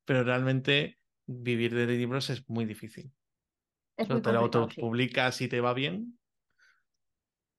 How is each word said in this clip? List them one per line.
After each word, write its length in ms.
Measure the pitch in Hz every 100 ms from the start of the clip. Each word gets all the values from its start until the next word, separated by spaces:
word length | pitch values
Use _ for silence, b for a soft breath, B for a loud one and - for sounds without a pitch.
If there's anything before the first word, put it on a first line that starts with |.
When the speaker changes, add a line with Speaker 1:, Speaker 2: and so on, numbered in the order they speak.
| -
Speaker 1:
Pero 180 | 127
realmente 760 | 123 127 131 131 139 143 160 - _ _ -
vivir 480 | 123 120 117 117 120
de 120 | 120
libros 420 | 120 120 135 131
es 180 | 123 -
muy 160 | 113 110
difícil. 460 | 104 110 - 135 _ _ _ _ _ _ _ _ -
Speaker 2:
Es 100 | 113
Speaker 1:
Solo 80 | 123
Speaker 2:
muy 40 |
Speaker 1:
te 80 | 120
lo 60 | 117
Speaker 2:
complicado, 280 | 117 117 110
sí. 120 | -
Speaker 1:
autopublicas 600 | 117 120 127 131 127 -
y 60 | 123
te 140 | 120
va 120 | 120
bien. 460 | 123 143 190 240 - _ _ _ b b b b _ _ _ _ _ _